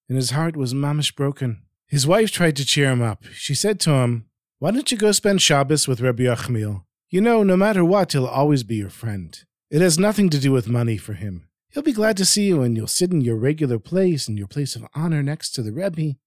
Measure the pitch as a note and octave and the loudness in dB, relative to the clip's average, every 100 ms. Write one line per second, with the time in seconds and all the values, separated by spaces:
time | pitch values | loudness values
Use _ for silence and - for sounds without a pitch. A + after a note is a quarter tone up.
0 | - C3 B2 C3+ E3 D#3 B2+ C3+ C#3+ D3+ | -6 -4 -2 -2 -2 -2 -4 -2 -2 -2
1 | C#3+ - C#3 C#3 C3 A2 _ _ - D3 | -2 -2 -4 -2 -4 -6 _ _ -4 -2
2 | C3+ G#3 A3 - E3+ C#3+ C3+ D3 C#3 B2 | 2 2 2 0 0 0 -2 0 2 2
3 | A#2 G2+ - - - C#3 G3+ G#3 D#3+ C#3 | 0 -4 -12 -12 -6 -2 -2 0 2 2
4 | B2 A#2 - _ _ - D3 B3 - A#3 | 2 -2 -8 _ _ -6 -2 -2 -2 0
5 | G#3 G3+ G3+ F#3+ - C#3+ C#3 D3+ - A#2+ | 2 2 2 2 4 2 2 0 0 -2
6 | B2+ A#2+ B2 A#2 - A2+ G#2 G2 - _ | 0 0 0 0 -2 -4 -4 -6 -12 _
7 | _ F3 A3+ A3+ G3+ F#3 G3+ G3 E3+ G3+ | _ 0 4 4 4 4 4 4 4 4
8 | F3 C#3+ B2+ C3 D3+ C#3 G#2+ A2 G2 - | 2 0 -2 0 2 2 0 -4 -6 -8
9 | G#2+ G2+ E2 - _ _ - D3 F3+ D#3+ | -8 -8 -10 -16 _ _ -4 2 2 4
10 | G3+ G#3 F#3+ D3 C3+ C3 A2 A#2+ A#2 G#2 | 2 4 2 2 2 2 2 0 0 -4
11 | - F#2 G#2 F2 - _ _ D4 D4+ G#3+ | -6 -10 -10 -12 -16 _ _ -6 -2 0
12 | A3 G3 F#3 G3+ G3+ E3 B2 A2+ G#2+ - | 0 2 2 2 2 2 2 0 -2 -2
13 | F3+ E3+ A#2+ A2+ B2+ D#3 C#3+ A#2 - F3+ | 0 0 0 0 0 0 -2 -2 -4 0
14 | F#3+ D3+ - G#2 G2 D3 C#3 A#2 A2+ C#3+ | 0 0 -4 -8 -8 -6 -6 -8 -12 -6
15 | E3+ D#3 C#3 D#3 - - G#2+ A#2+ F#3+ D#3+ | -2 -2 -2 -6 -8 -8 -6 -4 -6 -4
16 | D#3 C3+ | -6 -6